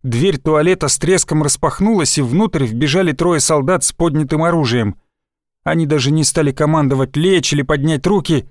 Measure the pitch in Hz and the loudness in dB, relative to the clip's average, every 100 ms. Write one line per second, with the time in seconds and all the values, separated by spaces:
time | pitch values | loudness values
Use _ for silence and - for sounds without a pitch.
0 | 127 117 185 151 160 151 165 185 143 - | -4 0 0 0 0 2 2 0 -2 -2
1 | 165 190 - 156 147 - 160 - 202 214 | 0 0 0 -2 0 -2 -4 0 0 2
2 | 143 - 127 151 220 160 123 113 147 170 | 0 -2 0 0 0 0 -2 -2 0 0
3 | 180 139 170 160 - 156 135 180 - - | 0 0 0 0 2 0 2 0 -2 -2
4 | 170 151 143 156 165 170 131 120 107 - | 0 0 -2 0 0 0 0 0 -2 -6
5 | _ _ _ _ _ _ 160 160 156 151 | _ _ _ _ _ _ -4 -2 0 0
6 | 131 156 151 170 147 135 151 160 139 135 | 2 0 0 0 -2 0 0 2 2 0
7 | 131 147 180 185 - 147 135 151 147 151 | -2 0 2 2 0 -2 0 0 0 0
8 | 180 202 - 147 - | 0 0 0 -2 -2